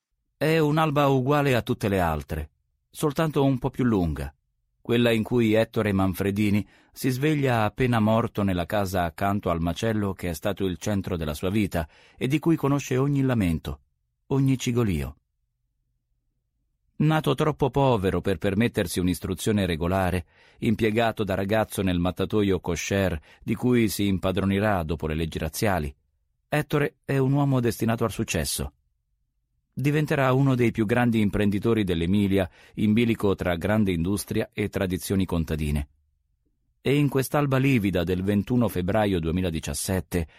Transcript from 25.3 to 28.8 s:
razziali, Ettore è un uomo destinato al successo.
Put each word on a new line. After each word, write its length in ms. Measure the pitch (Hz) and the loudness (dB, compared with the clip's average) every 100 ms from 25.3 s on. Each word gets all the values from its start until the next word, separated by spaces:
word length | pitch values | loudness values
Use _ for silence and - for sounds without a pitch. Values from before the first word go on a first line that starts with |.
| 82 | -4
razziali, 560 | 85 - 110 90 71 - _ _ _ _ - | -6 -2 -2 -2 -4 -10 _ _ _ _ -4
Ettore 480 | 147 - 147 147 _ | -4 -2 -2 -2 _
è 140 | - 135 | -4 0
un 140 | 131 | 0
uomo 280 | 139 143 131 | 2 2 2
destinato 420 | 117 - 113 113 | 0 0 -2 -2
al 80 | 110 | -4
successo. 640 | - 110 85 71 - 67 _ | -4 -4 -4 -4 -4 -8 _